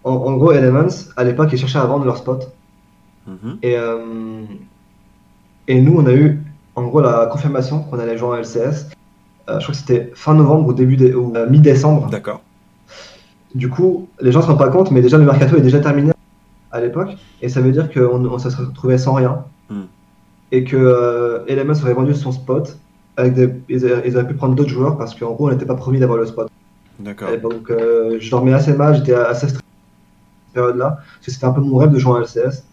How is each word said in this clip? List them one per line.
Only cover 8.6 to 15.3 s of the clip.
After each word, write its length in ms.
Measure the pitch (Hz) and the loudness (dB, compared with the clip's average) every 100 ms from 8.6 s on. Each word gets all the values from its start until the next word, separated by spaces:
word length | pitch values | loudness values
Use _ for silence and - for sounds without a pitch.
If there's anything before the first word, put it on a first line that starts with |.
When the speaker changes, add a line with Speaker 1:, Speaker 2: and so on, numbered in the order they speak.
Speaker 1:
S. 260 | 127 151 - - _ _ _ _ - | -4 -4 -10 -20 _ _ _ _ -8
Euh, 100 | 107 | -8
je 60 | |
crois 80 | - | -6
que 60 | - | -10
c'était 320 | - 120 - | -2 -2 -2
fin 200 | - 151 | -8 2
novembre 340 | 156 143 156 151 | 4 6 4 2
ou 40 | |
début 240 | 127 127 131 | 2 2 4
dé-, 160 | 127 | 4
ou, 200 | 127 120 | 2 -2
euh, 140 | 117 117 | -2 4
mi-décembre. 600 | 151 147 131 151 151 - | 6 6 6 2 2 0
Speaker 2:
D'accord. 320 | 104 - - _ _ _ _ _ - - - _ _ _ | -6 -8 -12 _ _ _ _ _ -20 -20 -20 _ _ _
Speaker 1:
Du 140 | 127 131 | -8 -6
coup, 400 | - 185 175 - - | 0 0 -2 -10 -2
les 100 | 127 | 2
gens 120 | 135 | 2
se 40 | 165 | 4
rendent 120 | 151 | 4
pas 100 | 131 | 4
compte, 220 | 170 190 | 2 2
mais 80 | 131 | 4
déjà, 180 | 123 156 | 6 6
le 60 | |
mercato 320 | 143 | 6